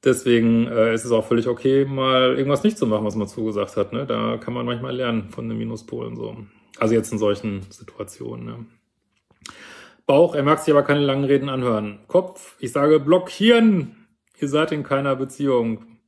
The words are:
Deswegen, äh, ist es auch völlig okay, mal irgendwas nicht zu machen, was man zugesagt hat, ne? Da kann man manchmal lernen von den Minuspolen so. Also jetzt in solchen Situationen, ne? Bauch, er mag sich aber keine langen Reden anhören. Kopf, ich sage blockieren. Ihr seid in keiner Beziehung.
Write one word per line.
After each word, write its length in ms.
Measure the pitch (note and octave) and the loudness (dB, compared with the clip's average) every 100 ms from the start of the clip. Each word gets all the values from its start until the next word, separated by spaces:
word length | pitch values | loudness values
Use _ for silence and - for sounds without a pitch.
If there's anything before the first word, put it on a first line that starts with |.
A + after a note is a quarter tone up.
Deswegen, 640 | C3+ B2+ B2+ A#2 A2+ A#2 A#2+ | 2 2 2 4 4 2 2
äh, 260 | A#2 A2+ | 2 2
ist 100 | A2+ | 0
es 60 | A#2+ | 0
auch 160 | A2+ A2 | -2 2
völlig 220 | A#2 A#2+ | 0 0
okay, 360 | A#2+ C3+ C3+ | 0 2 2
mal 520 | C#3 C3+ C3 C3 B2+ B2+ | 0 -2 0 2 2 2
irgendwas 260 | C#3 C#3+ | 0 2
nicht 160 | G#3+ A3 | 0 0
zu 80 | A#2+ | -2
machen, 180 | G#2+ | 0
was 120 | G#2+ G2+ | -2 -4
man 100 | G2+ | -6
zugesagt 500 | - A2 G2+ G2 - | -4 -4 -4 -4 -4
hat, 160 | G2 | -4
ne? 140 | A#2+ C3+ | -4 -6
Da 300 | A2+ A2+ A2+ | -4 -4 -4
kann 180 | - | -8
man 100 | B2 | -8
manchmal 300 | A#2+ A#2+ C3 | -6 -6 -8
lernen 360 | B2+ B2 A2+ G2 | -6 -4 -4 -6
von 180 | - A#2 | -12 -8
den 100 | A2+ | -8
Minuspolen 580 | A2+ A2+ - A#2+ A#2 A#2 | -8 -10 -12 -10 -10 -10
so. 200 | A2 A2+ G#2+ _ _ - | -12 -12 -20 _ _ -2
Also 160 | A2 | 2
jetzt 160 | A2+ - | 2 0
in 60 | G#2+ | -2
solchen 440 | G#2 G2+ A2 G2 F#2+ | 0 0 -4 -8 -10
Situationen, 760 | - - - G#2 - B2 A#2 A#2 | -20 -20 -16 -16 -12 -12 -12 -12
ne? 200 | A#2 A2+ _ _ _ _ _ _ _ - - - - - _ - | -14 -18 _ _ _ _ _ _ _ -20 -20 -20 -20 -20 _ 2
Bauch, 280 | C#3 E3+ | 4 4
er 80 | D3+ | 2
mag 180 | C#3+ D#3 | 2 2
sich 120 | - | 4
aber 100 | D3 | 2
keine 180 | - D3 | 4 2
langen 240 | C#3 C3+ | 2 0
Reden 240 | C#3 C#3 C#3 | 2 2 2
anhören. 500 | C3 B2 G#2+ G#2 G2+ _ | -2 0 -2 -4 -10 _
Kopf, 500 | F3+ F#3 - - - | 0 0 -12 -20 -12
ich 140 | B2+ | -6
sage 260 | C#3+ D3 D#3 | 0 4 4
blockieren. 1080 | C#3 F3+ F3+ - G#3+ A#3 A3+ F#3+ C#3+ - _ _ _ _ | 4 2 2 0 4 6 6 2 -2 -12 _ _ _ _
Ihr 80 | C#3+ | -2
seid 240 | D3 D#3+ | 0 0
in 100 | D3+ | -4
keiner 320 | C3+ C#3 C#3 C3 | -2 -2 0 -2
Beziehung. 840 | C3+ - C#3+ B2+ A2+ A2 - _ | -4 -4 0 0 0 -6 -12 _